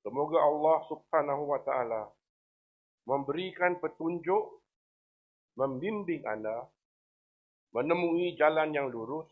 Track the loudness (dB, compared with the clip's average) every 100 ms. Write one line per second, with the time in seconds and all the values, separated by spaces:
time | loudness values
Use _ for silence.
0 | -6 -4 0 4 4 4 4 2 0 -12
1 | _ 0 0 -2 -2 -2 -2 -2 -2 -4
2 | -6 _ _ _ _ _ _ _ _ _
3 | -4 -2 -2 -4 -4 0 0 2 -4 -4
4 | -4 -2 2 2 2 -10 _ _ _ _
5 | _ _ _ _ _ -2 -2 0 -4 -4
6 | -4 -4 -4 -6 -4 -6 -10 _ _ _
7 | _ _ _ _ _ _ _ -4 0 2
8 | 2 2 0 4 4 4 2 0 -2 -4
9 | -6 -6 -8